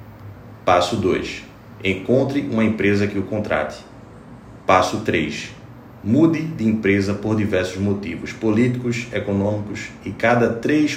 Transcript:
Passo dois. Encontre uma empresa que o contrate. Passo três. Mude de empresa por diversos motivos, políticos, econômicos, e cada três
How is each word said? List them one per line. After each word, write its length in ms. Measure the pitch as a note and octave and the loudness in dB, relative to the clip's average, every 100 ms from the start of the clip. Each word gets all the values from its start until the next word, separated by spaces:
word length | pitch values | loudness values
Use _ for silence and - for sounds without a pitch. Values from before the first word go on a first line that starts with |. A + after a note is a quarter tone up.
| - - - - - - | -20 -18 -18 -18 -18 -6
Passo 300 | - F2+ F2+ | 2 4 2
dois. 480 | G2+ F#2 D2+ - - - - - - | 0 0 0 -2 -10 -14 -20 -20 -6
Encontre 680 | F#2+ F#2+ - C3 C3 C#3+ - | -4 -2 2 2 2 -2 -2
uma 140 | A2+ | 0
empresa 460 | G#2+ - G2 G2+ G2+ | 0 2 2 2 0
que 100 | G2 | -2
o 60 | |
contrate. 540 | F#2 G#2+ - D2+ - - - - - - - - - - | -4 -4 -2 -2 -2 -8 -16 -20 -20 -20 -20 -20 -20 -6
Passo 340 | - F#2 - G#2 | 2 4 4 -2
três. 520 | - F2 D2+ - - - - - - - | -2 -2 -2 -6 -10 -16 -20 -20 -20 -10
Mude 360 | G2+ C3 E3 D#3 | 0 6 6 4
de 240 | - - | -2 -2
empresa 500 | A2 G#2 G2+ G2+ G2 | 0 2 4 2 2
por 200 | G2 G#2+ | -2 0
diversos 440 | G#2+ G2+ F#2 F2+ F#2+ | 0 2 0 0 0
motivos, 540 | G2+ G2 G2+ E2 - | 0 0 -4 -8 -10
políticos, 760 | - A2 A2 B2+ B2 B2 A#2+ - | -4 2 4 4 2 -2 -4 -4
econômicos, 760 | G#2 G2+ G2+ G2+ G#2 G#2 G2 - - | -4 -2 0 0 -2 -6 -10 -12 -12
e 60 | - | -12
cada 380 | G2 A#2 A#2+ A#2 | 0 2 4 2
três 480 | - - D3+ D3 | 0 0 2 2